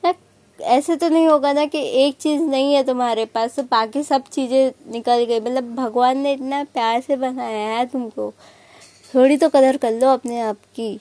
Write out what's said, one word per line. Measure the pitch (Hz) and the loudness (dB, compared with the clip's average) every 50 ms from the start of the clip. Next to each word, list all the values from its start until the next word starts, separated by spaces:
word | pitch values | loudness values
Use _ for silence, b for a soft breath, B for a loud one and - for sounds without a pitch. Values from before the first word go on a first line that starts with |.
| - | 0
ना, | 339 359 - _ _ _ _ _ _ _ _ | -2 -2 -2 _ _ _ _ _ _ _ _
ऐसे | - - 240 262 285 - 339 | 0 2 2 2 2 0 -2
तो | 294 339 339 | 0 0 2
नहीं | 311 330 320 320 | 2 4 4 6
होगा | 302 294 262 285 277 | 4 4 4 2 0
ना | 285 302 | 0 0
कि | 294 294 302 | -2 -2 -4
एक | 277 127 - 254 269 285 269 | -4 -2 2 2 2 2 0
चीज़ | _ - 311 302 285 | _ -2 -2 0 0
नहीं | 320 311 269 262 269 277 285 | 0 0 0 0 2 2 2
है | 285 269 | 2 2
तुम्हारे | 269 254 247 247 240 226 220 226 | 0 -2 -2 -2 -2 -2 -2 -4
पास, | 220 _ 226 226 240 - | -4 _ -4 -4 -4 -4
तो | - 269 | -6 -6
बाकी | 254 - 226 220 220 220 277 294 | -2 0 0 0 0 -4 -6 -4
सब | - 294 262 262 | 0 -2 -2 -2
चीज़ें | - - - 262 240 247 262 262 262 254 _ - - | -4 -6 -6 -4 0 2 2 2 2 0 _ -16 -12
निकल | 226 233 226 247 240 240 240 | -12 -8 -2 0 2 2 2
गई। | 226 233 226 | 0 0 -2
मतलब, | 214 233 254 262 254 240 233 | -2 -2 -4 -4 -6 -6 -6
भगवान | 240 262 233 214 247 247 254 262 269 | -6 -6 -2 0 2 2 2 2 0
ने | 277 285 277 | -2 -2 -2
इतना | 269 262 262 277 285 285 | -4 -4 -6 -6 -6 -6
प्यार | 285 _ 262 226 226 226 240 | -6 _ -4 -2 0 -2 -2
से | 254 - 285 | -2 -2 -4
बनाया | 254 262 254 254 262 240 233 220 214 208 220 220 226 | -2 -2 -6 -6 -6 -8 -6 -6 -6 -6 -4 -2 -2
है | 247 | -4
तुमको, | 247 - 262 247 226 - - 214 208 214 B B B B B B B B B B B B B B - - | -2 -4 -8 -8 -8 -8 -8 -8 -8 -10 B B B B B B B B B B B B B B -4 2
थोड़ी | 262 254 269 294 277 | 4 4 6 6 4
तो | 330 311 | 2 4
कदर | - 285 262 262 262 277 | 4 4 4 4 2 0
कर | - 233 | -2 -2
लो | 226 226 247 262 | 0 2 2 2
अपने | 262 254 - 262 233 240 | 2 2 0 -6 -6 -4
आप | 233 220 208 - _ _ _ | -4 -4 -6 -8 _ _ _
की। | - 226 220 196 208 | -8 -8 -8 -8 -10